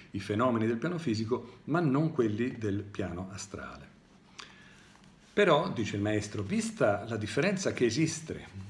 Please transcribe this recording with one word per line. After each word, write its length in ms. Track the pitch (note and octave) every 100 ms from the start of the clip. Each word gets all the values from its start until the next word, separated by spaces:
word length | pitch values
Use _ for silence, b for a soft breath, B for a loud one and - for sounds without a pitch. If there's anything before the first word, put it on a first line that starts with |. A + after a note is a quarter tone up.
| B
i 100 | G2
fenomeni 460 | - G#2+ B2+ A2+ A2
del 100 | A#2
piano 220 | D#3+ F3
fisico, 600 | B2 A2 A2 B2 - -
ma 160 | - E3
non 320 | D#3 C#3 D#3+
quelli 460 | C#3+ A2+ G#2 B2 C#3
del 240 | G#2+ G2+
piano 460 | G2+ - F2+ F2 F#2+
astrale. 600 | F#2+ - - B1 - - - - - B B B B B B B B B - -
Però, 400 | - F#3+ D3 F3
dice 240 | G#2 G#2 G#2
il 60 |
maestro, 400 | G#2 G#2+ - G#2
vista 640 | G2 A3+ - - A#2+ G2+ A2+
la 80 | A2+
differenza 560 | G#2 C#3+ F#3 F#3+ A#2+
che 140 | - A#2+
esiste 600 | B2 D#3 - - - - G2